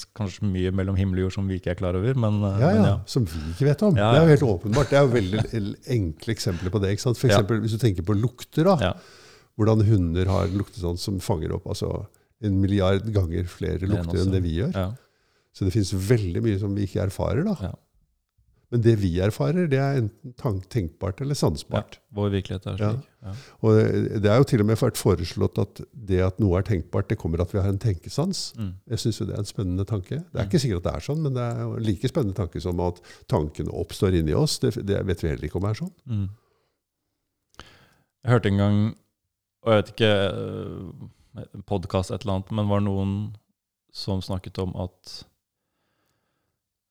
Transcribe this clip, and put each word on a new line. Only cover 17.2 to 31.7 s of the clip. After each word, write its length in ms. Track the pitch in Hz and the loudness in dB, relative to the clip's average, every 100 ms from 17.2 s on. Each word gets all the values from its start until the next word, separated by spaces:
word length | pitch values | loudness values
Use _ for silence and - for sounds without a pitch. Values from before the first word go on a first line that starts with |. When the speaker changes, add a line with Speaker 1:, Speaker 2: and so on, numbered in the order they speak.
| 82 104 214 | -2 0 -2
Speaker 2:
da. 80 | 185 | -4
Speaker 1:
Ja. 100 | 95 - _ _ _ _ _ _ _ _ - | -6 -10 _ _ _ _ _ _ _ _ -4
Speaker 2:
Men 100 | 120 | 2
det 140 | 113 110 | 4 4
vi 140 | 95 85 | 2 2
erfarer, 400 | 101 - 143 175 170 | 0 0 -2 0 0
det 60 | 135 | 0
er 160 | 139 139 | 0 0
enten 380 | 107 - 135 - | -4 -6 -20 -8
tank-, 300 | 131 98 - | -4 -4 -4
tenkbart 540 | 117 82 - 92 - | -4 -4 -6 -6 -6
eller 140 | 139 143 | -6 0
sansbart. 560 | 110 73 - 110 - - | 0 -2 -4 -6 -6 -16
Speaker 1:
Ja, 220 | _ 101 | _ -4
vår 140 | 101 | 0
virkelighet 320 | 98 - 95 - | 0 -2 -8 -6
er 140 | 98 | -2
Speaker 2:
Ja. 60 | 107 | -2
Speaker 1:
slik. 160 | 123 - _ | -2 -8 _
Ja. 100 | 104 98 - - | -14 -14 -16 -2
Speaker 2:
Og 140 | 110 110 | 4 6
det, 440 | 107 101 104 101 | 4 0 -2 0
det 80 | 101 | 4
er 80 | 113 | 4
jo 60 | |
til 180 | 143 120 | 4 4
og 60 | 104 | 2
med 100 | 113 | 2
vært 220 | 120 - | 0 0
foreslått 580 | 120 85 78 - 98 - | 2 2 0 -2 -2 0
at 180 | 104 - - - | -4 -6 -18 -16
det 240 | 101 92 | -2 2
at 160 | 92 - | 2 2
noe 160 | 104 87 | 2 2
er 80 | - | 0
tenkbart, 400 | 95 - 101 - | -2 -2 -4 -2
det 100 | 110 | -4
kommer 240 | 82 82 | -2 -2
at 120 | 87 104 | 0 0
vi 60 | |
har 60 | 101 | 0
en 80 | 98 | 0
tenkesans. 640 | 117 87 - - 185 - - 117 | -2 -4 -6 -4 -4 -4 -8 -8
Speaker 1:
Mm. 140 | 101 92 - | -8 -10 -8
Speaker 2:
Jeg 80 | 110 | -4
synes 200 | 120 - | -4 -4
jo 40 | 98 | -6
det 120 | 98 | -6
er 20 | |
en 100 | 104 | -8
spennende 360 | - 95 90 98 | -4 -2 -2 -2
tanke. 320 | 104 - 143 | -4 -6 -8
Det 160 | 180 - | -8 -6
er 80 | |
Speaker 1:
Mm. 60 | 104 | -2
Speaker 2:
ikke 100 | 156 | 0
sikkert 220 | 123 87 | 0 -2
at 60 | 82 | -4
det 20 | |
er 120 | 71 - | -6 -6
sånn, 160 | 151 | -4
men 100 | 151 | -2
det 80 | 127 120 | -4 -4
er 160 | 117 | -4
jo 80 | 117 | -6